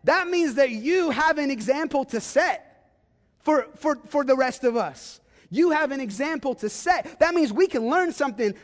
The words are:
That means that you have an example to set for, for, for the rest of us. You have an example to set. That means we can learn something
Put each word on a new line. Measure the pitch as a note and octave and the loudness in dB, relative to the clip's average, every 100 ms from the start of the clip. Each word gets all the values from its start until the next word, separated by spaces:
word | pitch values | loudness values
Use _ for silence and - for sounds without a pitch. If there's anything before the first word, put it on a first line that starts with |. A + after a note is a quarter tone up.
That | - E4+ F4 | 2 2 2
means | F4 D#4+ | 0 0
that | A#3 C4+ | 2 0
you | A3 B3+ F#4 E4 | 0 0 0 0
have | A#3+ D#4 D4+ | 0 0 0
an | C#4+ | -2
example | B3+ G3+ C#4 D#4+ C#4+ C4 | -4 -2 -2 0 -2 -2
to | A3+ | -6
set | - C4 E4+ G#3 - _ _ _ _ _ _ _ | -2 0 0 -2 -10 _ _ _ _ _ _ _
for, | - D4+ A3+ - | 0 0 0 -4
for, | D4+ C4 - | -2 -2 -2
for | D4 | -2
the | C4+ C4 | 2 2
rest | B3+ - | 2 0
of | B3 A#3 | 0 0
us. | F3 - - - _ _ _ | -4 -8 -20 -20 _ _ _
You | G3 E4+ | 2 2
have | D4+ D4 | 2 0
an | C4+ | -4
example | B3 G3 C#4+ D#4+ C#4 A#3+ | -6 -4 -4 -2 -4 -4
to | G#3+ | -6
set. | - E4+ F4 - - | -6 0 0 -2 0
That | D#4+ | 2
means | E4+ D4 | 2 0
we | G#3+ F#4+ | 2 2
can | B3 A3+ | 2 0
learn | E4+ F4 | 2 0
something | - C#4+ G#3 G#3+ G3 | -2 -4 0 -2 -4